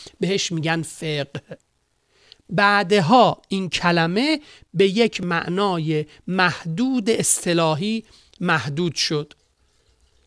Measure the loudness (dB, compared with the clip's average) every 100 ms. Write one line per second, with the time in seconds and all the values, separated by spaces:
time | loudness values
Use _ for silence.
0 | -20 -6 -4 -2 -4 -4 -2 -2 -4 -8
1 | -6 -6 -6 -10 -16 -20 _ _ _ _
2 | _ _ -20 -20 -6 0 2 2 2 2
3 | 6 6 6 2 -4 -4 -4 -2 0 2
4 | 2 0 0 -2 -4 -20 _ 2 2 4
5 | 0 0 -4 -4 -2 -2 0 0 0 -2
6 | -4 -10 -4 0 0 0 -6 -2 0 0
7 | 0 0 0 0 0 2 2 0 -2 -4
8 | -8 -20 _ -6 0 0 -2 -4 -4 -2
9 | -2 -4 -6 -14 _ _ _ _ _ _
10 | _ _